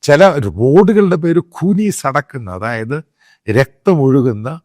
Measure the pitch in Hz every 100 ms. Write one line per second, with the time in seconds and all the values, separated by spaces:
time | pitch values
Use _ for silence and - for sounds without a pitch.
0 | - 147 190 147 101 87 123 156 202 214
1 | 196 170 170 170 170 - 175 202 208 -
2 | 135 139 147 135 104 90 110 117 110 147
3 | - _ _ _ - 107 135 _ - 170
4 | 135 135 127 104 113 165